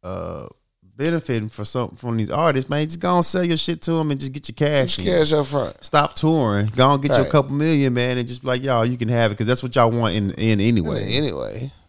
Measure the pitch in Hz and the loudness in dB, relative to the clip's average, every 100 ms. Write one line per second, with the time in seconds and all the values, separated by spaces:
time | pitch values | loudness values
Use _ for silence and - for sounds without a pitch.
0 | 90 92 85 80 60 _ _ _ 92 - | -10 -10 -8 -10 -14 _ _ _ _ -6
1 | 151 170 156 120 107 - 104 127 120 - | -2 -2 -2 -4 -4 -8 -8 -6 -6 -8
2 | 120 113 107 - 165 135 131 147 156 165 | -4 -2 -2 0 0 0 -2 -4 -4 -4
3 | 180 180 170 185 175 160 - 165 - 165 | 0 0 2 0 0 0 -2 -4 -2 -2
4 | 156 139 135 139 - - 143 147 131 - | -2 -4 -6 -10 -12 -2 0 2 2 0
5 | 180 175 151 156 135 139 120 - - 151 | 0 2 2 2 0 -2 -4 -8 0 2
6 | 147 - 156 160 120 101 107 113 131 143 | 2 0 2 2 2 2 0 4 4 4
7 | 143 123 120 156 135 143 156 156 135 123 | 2 2 4 2 2 0 2 2 2 2
8 | 123 123 120 123 135 127 135 123 113 123 | 0 -2 -4 -6 -4 -4 0 2 2 0
9 | 113 120 113 104 113 123 127 123 117 120 | 0 2 2 0 0 0 0 2 2 4
10 | 113 92 101 - 110 107 104 117 78 78 | 0 0 -2 0 0 2 2 2 0 -2
11 | 98 120 147 76 58 52 131 - | -2 0 0 -4 -8 -8 -12 -12